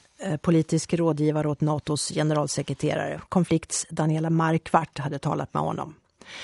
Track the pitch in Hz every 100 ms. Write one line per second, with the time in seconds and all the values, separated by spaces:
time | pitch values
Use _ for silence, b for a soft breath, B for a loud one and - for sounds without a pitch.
0 | _ - 196 151 - 165 151 160 - 170
1 | 165 151 151 151 151 143 151 151 - 147
2 | - 175 151 151 147 - 143 139 147 156
3 | 147 151 - 185 170 160 - - - 160
4 | 160 156 160 165 160 165 - 170 156 -
5 | 143 139 151 151 139 151 156 156 147 -
6 | _ _ B B